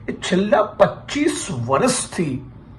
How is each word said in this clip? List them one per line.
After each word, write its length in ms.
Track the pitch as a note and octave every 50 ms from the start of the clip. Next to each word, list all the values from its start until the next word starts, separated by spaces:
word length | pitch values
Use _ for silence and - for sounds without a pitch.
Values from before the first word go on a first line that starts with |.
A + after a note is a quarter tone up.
| - -
એ 40 | -
છેલ્લા 500 | - - - F#3 F3+ G3+ G#3+ A3+ A3+ G#3
પચીસ 840 | - - - G3 - - - - - - C#4+ D4 E4+ - - - - D3+ A#2+ A2+
વર્ષથી 840 | A#2+ C3+ D3+ A#3 B3+ - - - - - - E3+ C#3+ B2 - - - - - - - -